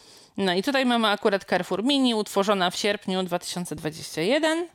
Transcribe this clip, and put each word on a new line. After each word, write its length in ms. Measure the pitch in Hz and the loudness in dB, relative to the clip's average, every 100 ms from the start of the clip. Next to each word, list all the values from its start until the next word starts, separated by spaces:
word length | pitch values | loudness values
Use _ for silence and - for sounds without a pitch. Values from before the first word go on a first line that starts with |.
| - - - - | -20 -20 -16 -4
No 180 | 190 | 0
i 80 | 175 | 0
tutaj 240 | 233 269 254 | 0 2 2
mamy 220 | 233 220 | 4 2
akurat 360 | 202 220 196 | 2 2 0
Carrefour 400 | - 185 180 185 | 0 -2 0 -2
Mini, 300 | 247 277 254 | 2 2 2
utworzona 560 | 220 202 202 196 202 180 | 2 0 0 2 2 2
w 60 | - | 0
sierpniu 460 | 208 208 - 185 | -2 -2 -2 -2
dwa 160 | 185 175 | -2 -4
tysiące 380 | - 180 175 156 | -4 -8 -8 -6
dwadzieścia 460 | 156 156 151 - | -8 -8 -10 -4
jeden. 440 | 180 294 311 330 339 | 0 2 2 -2 -4